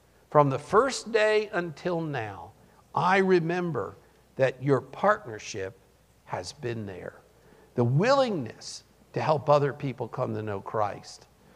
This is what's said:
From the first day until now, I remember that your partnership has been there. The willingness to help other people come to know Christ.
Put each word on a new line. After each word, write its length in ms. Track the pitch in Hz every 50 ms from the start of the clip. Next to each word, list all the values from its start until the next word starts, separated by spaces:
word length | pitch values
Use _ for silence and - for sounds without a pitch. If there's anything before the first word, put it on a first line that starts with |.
| _ _ _ _ _ _
From 180 | - 151 147 139
the 100 | 135 123
first 540 | - - 185 208 262 269 - - - 208
day 360 | 214 214 214 214 214 214 214 202
until 480 | - 175 175 170 147 - - 180 175 165
now, 520 | 165 151 143 123 110 104 95 90 90 107 - _ - _ _ _ _ _ -
I 240 | - 156 180 190 196
remember 760 | 190 185 180 175 160 165 175 180 180 175 147 117 95 92 - - - _ _ _ _ _ _
that 260 | - 131 127 - -
your 180 | 131 143 139 123
partnership 1000 | 147 - - - - 196 214 214 - 120 110 104 - - - 104 95 95 - - _ _ _ _ _ _ _ _ _
has 300 | - 127 101 87 - -
been 320 | - 147 120 117 117 107
there. 340 | 95 92 87 82 - - - _ _ _ _ _ - - - - _ _
The 100 | - 120
willingness 1000 | 120 131 147 202 247 277 277 262 240 208 160 120 107 - - - - - - - _ _ _ _ _
to 80 | - -
help 300 | 117 135 156 139 - 147
other 240 | 147 147 143 139 123
people 340 | - - 135 117 - 120 107
come 260 | - - 123 117 110
to 80 | 107
know 180 | 107 107 101 98
Christ. 640 | 98 - - 110 104 101 95 - - - - - - _ _ _ _ - _